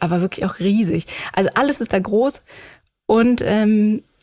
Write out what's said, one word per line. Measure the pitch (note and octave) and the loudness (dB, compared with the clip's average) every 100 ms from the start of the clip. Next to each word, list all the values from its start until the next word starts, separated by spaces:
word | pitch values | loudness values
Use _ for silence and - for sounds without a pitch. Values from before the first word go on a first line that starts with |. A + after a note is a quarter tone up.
aber | E3+ F3 | -2 0
wirklich | F#3 - | -2 -2
auch | F#3 - | -6 -2
riesig. | F#3 G#3 F#3 E3 - - - | 0 0 0 -2 -6 -12 -6
Also | - F#3+ | -2 0
alles | G#3+ C#4+ C#4+ | 0 0 -2
ist | A#3 | -2
da | G3 | -2
groß | F#3 G#3+ C4+ - _ - - - _ _ - | 0 0 0 -2 _ -20 -20 -20 _ _ -2
und, | A3 A#3 A#3+ | 2 2 2
ähm, | - G#3 G#3+ G#3+ G#3+ G#3+ - _ | 0 2 2 4 2 0 -6 _